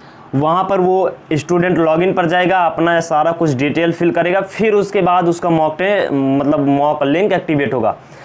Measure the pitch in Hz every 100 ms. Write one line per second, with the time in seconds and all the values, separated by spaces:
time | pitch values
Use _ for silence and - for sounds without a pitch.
0 | - - - 135 151 175 190 196 180 185
1 | 185 - - 156 - 175 175 185 165 160
2 | 185 180 170 180 180 185 165 160 165 170
3 | 165 151 160 165 165 127 143 135 170 -
4 | 170 170 170 190 190 - 220 208 196 208
5 | 175 180 175 170 180 160 156 156 185 202
6 | 135 139 135 139 139 151 139 139 147 147
7 | 139 156 202 180 - 151 135 127 110 92
8 | - -